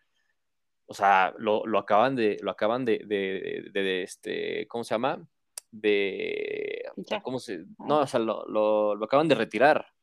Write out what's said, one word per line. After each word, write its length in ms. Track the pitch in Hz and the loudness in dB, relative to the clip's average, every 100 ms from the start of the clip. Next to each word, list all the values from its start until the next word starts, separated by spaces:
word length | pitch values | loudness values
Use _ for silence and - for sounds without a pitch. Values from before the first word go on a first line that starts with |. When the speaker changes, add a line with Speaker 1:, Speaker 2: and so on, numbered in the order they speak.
| _ _ _ _ _ _ _ _ - | _ _ _ _ _ _ _ _ -18
Speaker 1:
O 60 | |
sea, 400 | - 101 95 92 - | 0 4 4 4 0
lo, 260 | 110 107 110 | 0 0 0
lo 120 | 104 | -2
acaban 360 | 104 104 127 | 4 4 4
de, 220 | 135 107 101 | 4 0 0
lo 80 | 101 | -4
acaban 340 | 92 107 123 | -2 0 0
de, 140 | 127 104 98 | 0 -2 -2
de, 640 | 104 95 95 85 85 80 | -2 -2 -4 -6 -8 -6
de, 100 | 98 | -4
de, 200 | 95 92 | -2 -2
este, 680 | 87 - - 87 85 85 85 | -4 -10 -8 -6 -6 -6 -6
¿cómo 160 | 117 | -8
se 100 | 113 | -4
llama? 320 | 113 131 175 170 _ _ - - | -2 -2 -4 -10 _ _ -20 -20
De, 1120 | 110 107 101 98 95 87 50 - - - - - | -2 2 4 2 -2 -6 -4 -6 -6 -6 -8 -10
Speaker 2:
Fichar. 280 | - 185 208 | -12 -8 -8
Speaker 1:
¿cómo 160 | 127 127 | -6 -8
se? 260 | - 90 95 - | -8 -10 -12 -10
Speaker 2:
Ah. 60 | - | -2
Speaker 1:
No, 120 | 147 | 0
o 60 | 135 | 2
sea, 140 | 123 | 0
lo, 260 | 113 104 - | 0 -4 -4
lo, 480 | 107 107 107 107 | 0 2 2 2
lo 100 | 104 | 0
acaban 240 | 110 139 160 | 0 2 4
de 60 | |
retirar. 520 | 127 110 107 143 135 - _ | 2 0 4 4 4 -2 _